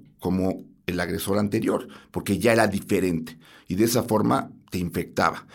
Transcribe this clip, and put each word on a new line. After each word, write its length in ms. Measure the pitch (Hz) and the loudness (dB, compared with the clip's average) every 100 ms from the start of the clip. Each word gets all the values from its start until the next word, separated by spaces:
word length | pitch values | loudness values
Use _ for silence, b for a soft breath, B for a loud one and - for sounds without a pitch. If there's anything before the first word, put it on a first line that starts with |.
| - _ | -18 _
como 420 | 90 92 95 - - - - | -2 0 0 -2 -8 -14 -8
el 140 | 87 | -4
agresor 380 | 87 87 101 98 | -4 -4 -2 0
anterior, 500 | 104 110 113 104 - B B | 0 0 0 -2 -4 B B
porque 280 | 87 - 95 | -8 -2 2
ya 140 | 110 | 4
era 140 | 113 107 | 4 4
diferente 720 | 98 - 98 90 82 80 - B B B | 0 0 0 2 0 -4 -14 B B B
y 100 | 92 | 0
de 80 | |
esa 180 | 117 120 | 2 2
forma 480 | - 107 117 131 - - _ | 2 2 2 0 -2 -14 _
te 80 | 95 | -6
infectaba. 680 | 87 90 80 - 85 - - | -4 -4 -4 0 0 0 -10